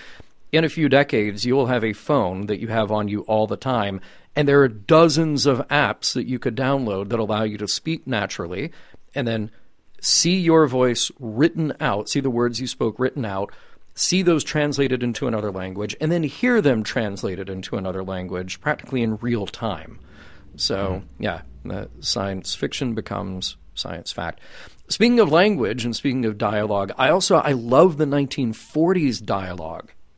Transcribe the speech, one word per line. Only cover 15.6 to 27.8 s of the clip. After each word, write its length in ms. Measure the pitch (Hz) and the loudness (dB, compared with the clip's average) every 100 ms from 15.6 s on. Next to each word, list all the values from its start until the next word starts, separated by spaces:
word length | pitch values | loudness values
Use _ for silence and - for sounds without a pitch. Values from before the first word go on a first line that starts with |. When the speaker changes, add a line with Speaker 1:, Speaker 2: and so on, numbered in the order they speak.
| 92 95 104 - | -6 -6 -8 -4
Speaker 1:
and 100 | 156 | -2
then 120 | 170 | 0
hear 380 | 151 - 247 233 | -2 -2 2 4
them 220 | 147 113 | 4 2
translated 640 | 107 127 107 101 107 92 95 | 0 -2 -4 -4 -6 -6 -6
into 280 | 95 - 104 | -8 -6 -6
another 260 | 92 92 | -4 -4
language 560 | 95 92 92 92 92 - | -6 -6 -6 -6 -8 -6
practically 420 | 151 151 - 131 | -4 -4 -4 -2
in 140 | 110 107 | -2 -2
real 280 | 120 117 98 | -2 -2 -4
time." 520 | - 113 80 - - - - - - - - | -6 -6 -6 -10 -18 -20 -20 -20 -20 -18 -6
So, 460 | - 98 98 95 - - | -4 -2 -2 -4 -8 -6
Speaker 2:
Mm-hmm. 40 | |
Speaker 1:
yeah, 200 | 104 82 - - 98 | -4 -4 -8 -14 -10
uh, 160 | 98 - - | -10 -10 -8
science 540 | - - 98 95 - | -4 -2 -2 -4 -6
fiction 400 | - - - 127 | -6 -4 -4 -4
becomes 600 | 110 - 101 95 92 - - - | -4 -6 -6 -6 -6 -8 -10 -14
science 380 | - 92 85 - | -12 -10 -10 -10
fact. 280 | - 85 - - - - - - | -8 -8 -8 -14 -18 -18 -16 -6
Speaking 300 | - 233 240 | 2 4 6
of 120 | 175 | 6
language 520 | 156 208 180 104 123 120 | 6 4 2 0 -2 -4
and 100 | 110 | -2
speaking 300 | 143 127 113 | -2 0 0
of 100 | 104 | 0
dialogue, 560 | 110 107 107 101 98 - | 0 0 0 0 -2 2
I 100 | 135 | 4
also, 280 | 185 190 165 | 4 4 4
I 160 | 147 | 4
love 440 | 131 117 131 | 0 4 6